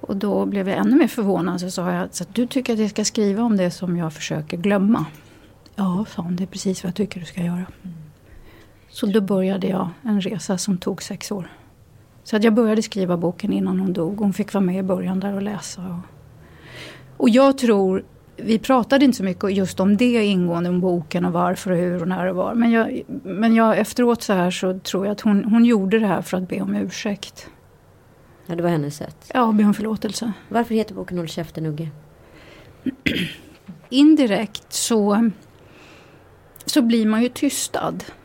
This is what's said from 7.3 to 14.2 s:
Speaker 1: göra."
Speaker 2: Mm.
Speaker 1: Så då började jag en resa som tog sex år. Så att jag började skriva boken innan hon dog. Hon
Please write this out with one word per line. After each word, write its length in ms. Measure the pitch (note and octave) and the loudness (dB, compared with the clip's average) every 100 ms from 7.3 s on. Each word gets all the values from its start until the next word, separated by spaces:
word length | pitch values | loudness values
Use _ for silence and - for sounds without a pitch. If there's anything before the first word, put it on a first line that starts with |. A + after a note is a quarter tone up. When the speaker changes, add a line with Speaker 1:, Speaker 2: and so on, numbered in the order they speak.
| - | -6
Speaker 1:
göra." 120 | F3 | -4
Speaker 2:
Mm. 420 | F3 F3+ - F#3+ E3 D3+ - - - - - - - - | -4 -8 -12 -16 -16 -18 -20 -20 -20 -20 -20 -20 -20 -20
Speaker 1:
Så 180 | - A3 | -4 0
då 140 | G3+ | 0
började 460 | G3 G3 F#3 G3 F#3 | 2 0 0 0 -2
jag 220 | F#3 F#3 - | -2 -4 -6
en 180 | A#3 G#3 | -2 -2
resa 380 | F#3 G#3 - F3+ | 0 -6 -4 -4
som 200 | - F3+ | -2 -2
tog 240 | - F#3+ | -2 -6
sex 300 | - G3+ - | -8 -10 -8
år. 160 | G3+ E3+ - - - - - - - | -8 -10 -16 -20 -20 -20 -20 -20 -20
Så 120 | - A3 | -4 2
att 80 | |
jag 100 | A3+ | 4
började 280 | A3 A3+ G#3+ | 4 4 2
skriva 340 | A3 G3+ F#3 F3 | 0 -2 0 2
boken 360 | E3+ F3+ G3+ | 0 -2 -2
innan 280 | G3 F#3+ F#3 | 0 0 0
hon 120 | F#3+ | 0
dog. 260 | F3+ E3 | 0 -2
Hon 140 | G3+ | 0